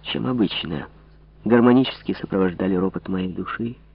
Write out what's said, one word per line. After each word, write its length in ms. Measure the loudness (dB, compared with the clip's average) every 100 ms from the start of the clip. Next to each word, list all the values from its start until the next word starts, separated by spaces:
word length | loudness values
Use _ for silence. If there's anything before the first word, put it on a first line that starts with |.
чем 240 | -8 -6 -4
обычно, 600 | 0 0 -2 -6 -8 -10 -18 -20 -20 -20 -10 2
гармонически 680 | 6 6 6 4 -4 -8 -6
сопровождали 560 | -4 0 0 0 -2 0
ропот 320 | 0 -4 -6
моей 240 | -4 -4
души. 440 | -6 -10 -8 -8 -10 -20